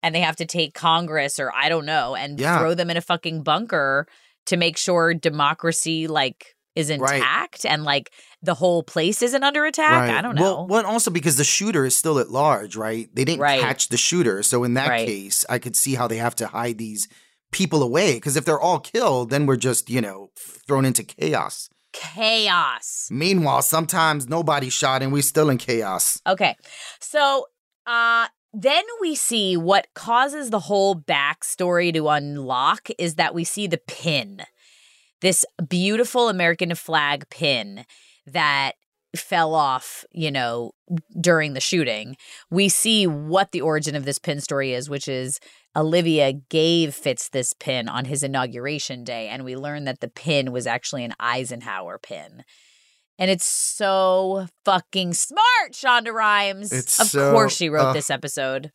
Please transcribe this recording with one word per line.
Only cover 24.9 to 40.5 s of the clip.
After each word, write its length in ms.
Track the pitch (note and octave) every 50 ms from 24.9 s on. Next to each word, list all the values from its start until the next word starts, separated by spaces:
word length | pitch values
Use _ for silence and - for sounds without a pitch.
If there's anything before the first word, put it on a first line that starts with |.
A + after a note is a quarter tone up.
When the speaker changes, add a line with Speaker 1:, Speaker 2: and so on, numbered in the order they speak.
| C3 C3
Speaker 2:
and 100 | C3+ C3+
we 100 | C#3 D3
still 260 | C3+ - - D#3 D3+ D3
in 80 | C3 A#2
chaos. 600 | - - B2 A2+ G#2+ G2 F#2 F2+ - - - - _
Speaker 1:
Okay. 280 | - G3 F3+ G3 D3+ - _ _ - - - - - - _
So, 460 | - - - D4+ C#4+ C#4 C#4 C4 B3+ - _ _ _ _ _ _ _
uh, 400 | A#3+ A#3 A#3 A#3 A#3 A#3 A#3 A#3 - _ _ _ _
then 320 | - G#3+ F3 C4 D4 E4+ G4 A4+ A#4+ A4+
we 140 | G4 E4+ D4+
see 420 | - - - A#3+ A3+ G3+ F#3+ F3+
what 300 | E3+ E3 F3 G3 G3 - _ _
causes 560 | - - A3+ A#3 A#3+ C4 C#4+ C#4 D4+ C#4+ A#3
the 100 | G#3+ G#3
whole 340 | - - G3+ G3+ G3 G3 G3
backstory 1000 | E3 D3 - E3 C#3+ C#3 C#3+ D#3 _ - - - - F#3 F3+ F3 E3+ F3 F3 D#3+
to 140 | D#3+ D#3 D3+
unlock 800 | D3+ D3 C#3+ D3 D3 C#3+ C3+ B2+ B2+ B2 C3 D#3 G3 A3 _ - - -
is 160 | F3 E3+ D#3
that 200 | D#3 E3 D3+ -
we 100 | E3+ E3+
see 220 | - - G3+ G#3
the 120 | F#3+ D#3+ D#3+
pin. 640 | _ - - - - E3+ D3+ C#3 A2+ G2+ G2 G2 - - _ _ _ _ _ _ _ _ _ _ _ _ _ _
This 240 | - F#3 F3+ - - - _ - E3+ C#3+
beautiful 600 | F3+ F3+ F3+ G3 G#3 A3 B3 A#3 - B3+ A#3+ A3+
American 460 | G3+ F#3 F3 E3+ E3+ - F#3 E3+ E3+
flag 540 | - - - D#3+ D#3 D3 C#3+ D3 C#3 C#3+ _
pin 540 | - - D#3 D3 C3+ A#2+ G#2+ G2+ G2 G2+ - _ - _ _ _ _ _ _
that 460 | C#3+ C3+ E3 D#3+ D3 C#3+ C#3 C#3 C3+ - _ _ _ _ _ _ _ -
fell 380 | E3 - - F#3+ E3+ E3 D#3 D#3+
off, 500 | D#3+ D3 C#3 C3 B2+ - - - - - _
you 180 | _ E3+ D#3+ D3+
know, 420 | C#3 C3+ B2 A#2+